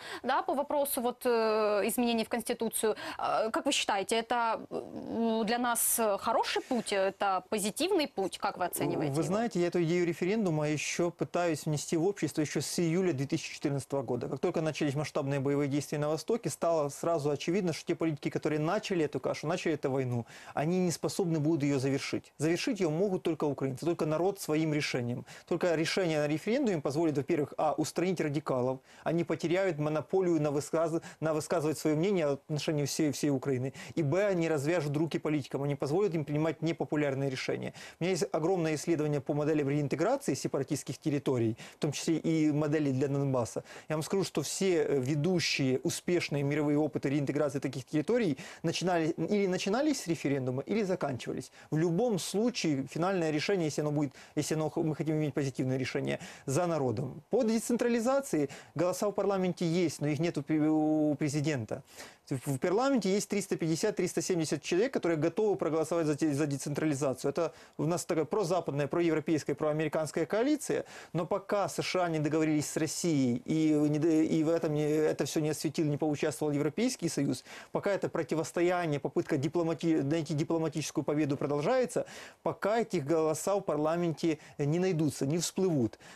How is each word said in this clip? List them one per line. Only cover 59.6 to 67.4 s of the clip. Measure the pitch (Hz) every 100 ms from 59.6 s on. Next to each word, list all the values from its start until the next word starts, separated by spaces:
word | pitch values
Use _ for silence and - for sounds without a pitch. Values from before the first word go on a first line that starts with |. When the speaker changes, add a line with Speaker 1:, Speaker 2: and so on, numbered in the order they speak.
| 170
Speaker 2:
есть, | 165 170 -
но | 147
их | 139
нет | 170 156
у |
пре-, | 135 156 151
у | 156 156 156 151 147
президента. | 151 147 147 143 110 - - - - - -
В, | 135 - 135
в |
парламенте | 185 190 262 269 196
есть | 202 -
триста | 208 185 180
пятьдесят, | 160 160 220 202
триста | 170 -
семьдесят | - 180 156 156
человек, | - 175 247
которые | - 185 165
готовы | 160 165 214 190
проголосовать | 170 156 156 170 156
за | 143
те-, | 160
за | 139 156
децентрализацию. | 139 - 143 156 139 143 127 143
Это | 143